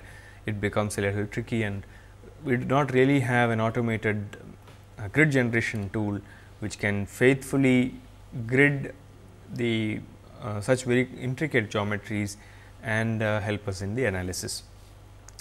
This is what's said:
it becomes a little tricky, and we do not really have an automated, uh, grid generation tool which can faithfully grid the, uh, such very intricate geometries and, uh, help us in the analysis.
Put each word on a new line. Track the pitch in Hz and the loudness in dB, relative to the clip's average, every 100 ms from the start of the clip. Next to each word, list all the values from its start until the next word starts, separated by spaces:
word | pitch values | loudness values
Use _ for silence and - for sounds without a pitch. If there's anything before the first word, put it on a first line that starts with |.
| - - - - - | -8 -20 -20 -10 -6
it | 107 | -2
becomes | 101 110 104 107 | 0 0 0 0
a | |
little | 101 101 104 | 0 0 -4
tricky, | - 113 117 | -6 -4 -2
and | 104 98 - - - - - - | -2 -4 -10 -18 -20 -20 -20 -10
we | 151 123 | -2 -2
do | - | 2
not | 135 139 | 2 4
really | 127 135 143 | 6 6 6
have | 120 123 120 | 4 4 4
an | 113 | 2
automated, | 113 123 117 110 110 104 101 - 101 - - - - - | 0 0 0 0 0 0 -4 -12 -18 -18 -20 -20 -20 -12
uh, | 101 | -2
grid | 139 156 | 2 4
generation | 135 120 117 - 110 95 | 4 2 2 0 -4 -4
tool | 113 104 101 - - - - | -2 -2 -4 -8 -20 -20 -10
which | 107 - | -10 -2
can | 104 101 98 | -2 -2 -4
faithfully | - 127 139 - 139 131 127 127 - - - - 131 113 | 4 4 4 0 2 4 4 2 -4 -18 -20 -14 -10 0
grid | 131 143 139 147 - - - - - - | 4 4 2 -6 -12 -20 -20 -20 -20 -12
the, | 131 120 110 107 110 101 - - - | -4 -2 0 -2 -4 -10 -20 -20 -12
uh, | 107 104 | -8 -6
such | 101 127 123 | 0 0 2
very | 123 127 - | 2 2 -4
intricate | 127 131 156 131 104 | -6 -4 0 0 0
geometries | 107 104 101 - 104 101 - - - - - | -2 -2 -4 -4 -4 -4 -6 -18 -20 -20 -12
and, | 117 110 113 110 | -4 0 0 0
uh, | 107 107 | 0 0
help | 104 104 - | -2 -4 -4
us | 95 | -6
in | 98 | -4
the | 117 117 | 0 0
analysis. | 95 92 - - - - - - - - - - - | 0 -4 -6 -8 -10 -12 -20 -20 -20 -20 -20 -20 -20